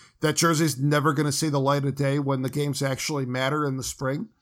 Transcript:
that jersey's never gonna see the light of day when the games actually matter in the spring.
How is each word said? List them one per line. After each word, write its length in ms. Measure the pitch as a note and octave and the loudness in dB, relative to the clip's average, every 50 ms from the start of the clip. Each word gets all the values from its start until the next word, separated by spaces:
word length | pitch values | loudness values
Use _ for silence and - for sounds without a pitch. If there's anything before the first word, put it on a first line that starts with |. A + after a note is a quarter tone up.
| - - _ _ | -20 -20 _ _
that 140 | - D#3 D3 | 0 0 2
jersey's 440 | - - E3 E3 D3+ E3 D#3 A#2+ B2 | 4 4 4 4 4 2 2 0 0
never 320 | C3+ D3 D3 D3 C#3 D#3 C#3+ | 2 2 2 4 4 2 2
gonna 180 | C#3 D3+ D3 | 2 0 0
see 180 | C#3 - D#3+ D#3+ | 0 0 0 0
the 100 | C#3+ C#3+ | 0 2
light 260 | C3 C3+ C#3+ C#3+ C#3 | 2 2 2 2 0
of 100 | C#3+ C3 | 0 0
day 240 | C#3 C#3+ C3+ C#3 D3 | 0 0 0 0 0
when 240 | C#3+ C3+ C#3 C3 C3 | 0 0 0 -2 -2
the 60 | C3 | -2
games 340 | - D3 D3 D3 C3 - C#3+ | -2 -2 -2 -2 -2 -2 -2
actually 420 | C3+ C3 - - - D#3 C#3 C3+ | -2 -2 -4 -4 -4 -4 -4 -4
matter 400 | B2 B2+ B2+ C3 C3+ D3 D3+ D3 | -2 -2 -2 0 0 0 0 0
in 120 | C#3+ C3 | -2 -2
the 60 | C3 A#2+ | -4 -6
spring. 460 | - - - C#3+ C3 C#3 D#3 A3+ - _ _ | -8 -8 -4 -4 -4 -2 -4 -6 -10 _ _